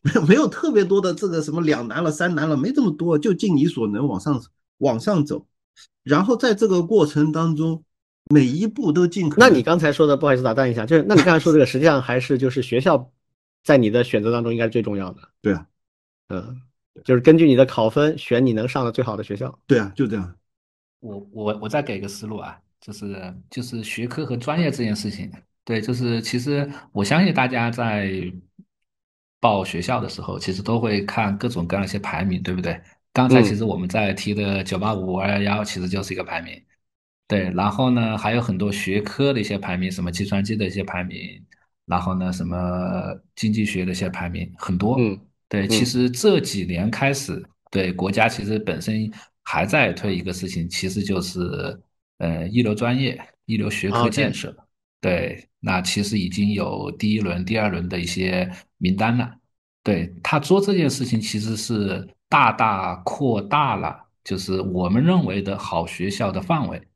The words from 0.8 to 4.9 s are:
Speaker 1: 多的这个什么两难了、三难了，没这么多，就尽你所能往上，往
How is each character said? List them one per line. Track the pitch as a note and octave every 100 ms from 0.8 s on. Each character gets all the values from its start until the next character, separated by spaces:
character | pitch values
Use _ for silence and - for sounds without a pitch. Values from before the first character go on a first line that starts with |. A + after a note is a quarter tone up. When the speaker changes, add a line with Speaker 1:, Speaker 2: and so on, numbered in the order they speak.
| F#3
Speaker 1:
多 | G3
的 | F3+
这 | E3+ G3+
个 | E3
什 | D3+
么 | D#3+
两 | D#3+ B2+ A#2
难 | B2
了、 | E3+
三 | D3+ F3+
难 | D#3+ D#3
了， | C#3+
没 | F3
这 | C#4
么 | A3
多， | D3+ E3+ D3+
就 | A#3
尽 | F3 G#3+
你 | D3 D#3+
所 | - A2
能 | G#2 C#3
往 | F#2
上， | D3+ C3 - _ _ _
往 | C#3